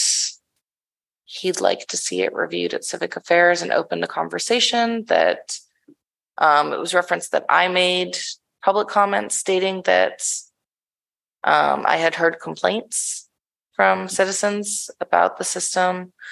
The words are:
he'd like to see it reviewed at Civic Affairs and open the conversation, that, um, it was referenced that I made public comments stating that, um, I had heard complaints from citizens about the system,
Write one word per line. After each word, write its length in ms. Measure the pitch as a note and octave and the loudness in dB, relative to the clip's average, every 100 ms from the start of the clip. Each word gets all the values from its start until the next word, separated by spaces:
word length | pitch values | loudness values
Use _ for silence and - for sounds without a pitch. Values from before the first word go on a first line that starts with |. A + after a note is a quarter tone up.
| - - - - _ _ _ _ _ _ _ _ _ | 2 0 -2 -6 _ _ _ _ _ _ _ _ _
he'd 360 | - F#3 F3 | -6 -4 2
like 240 | F#2+ - - | 2 0 -4
to 100 | - | -6
see 260 | - F2+ | -4 0
it 100 | - | -2
reviewed 400 | - D#3+ E3+ - | 0 -4 -2 -2
at 100 | - | -4
Civic 320 | - E3+ E3+ - | -6 -6 -6 -8
Affairs 460 | - E3+ F3 F3 | 2 4 6 4
and 100 | F3 | 0
open 300 | - - E3+ | 0 0 -4
the 60 | E3+ | -4
conversation, 960 | - E3 E3+ - A#3 - A#3+ A#3 A#3 A3 | -4 -4 -4 0 0 2 2 0 -2 0
that, 540 | - E2+ - - - _ _ _ _ _ _ _ - | 2 4 0 -6 -14 _ _ _ _ _ _ _ 0
um, 340 | D#3 D3 D3+ | 4 4 2
it 60 | - | -4
was 160 | E3+ F3 | -2 -2
referenced 360 | F3 E3+ - | 0 -4 -2
that 120 | - - | -4 2
I 180 | E3 F3+ | 2 2
made 500 | F3+ F3+ F3+ F3+ - - - _ _ | 2 2 0 -2 -6 -10 -12 _ _
public 240 | - G3+ G#3 | 0 0 0
comments 480 | G#3 G3+ G3+ G#3 - | 2 2 2 -2 -4
stating 480 | - F#3 F#3+ F#3+ | 0 0 0 -2
that, 440 | - F3+ F#3 - - - - _ _ _ _ _ _ _ _ _ | 2 2 2 -2 -6 -6 -10 _ _ _ _ _ _ _ _ _
um, 400 | - D3+ D3 C#3+ - | 2 4 4 2 2
I 120 | E3 | 2
had 180 | E3 E3+ | 0 2
heard 240 | E3+ E3 | 0 0
complaints 920 | E3 D#3+ F3+ G#3+ - - - - - _ _ _ _ | -10 -2 0 -2 -6 -6 -6 -8 -14 _ _ _ _
from 340 | - F#3+ F#3+ F#3 | 2 2 2 -2
citizens 800 | F#3 F#3+ F#3+ G#3 G#3 G3+ - - - | -2 0 0 -2 -2 -6 -8 -10 -10
about 380 | - F3 F3+ - | 0 2 2 0
the 60 | |
system, 680 | F#3 F#3 - F#3 F3+ F3+ F3+ _ - | -6 -6 -4 0 0 -2 -8 _ -20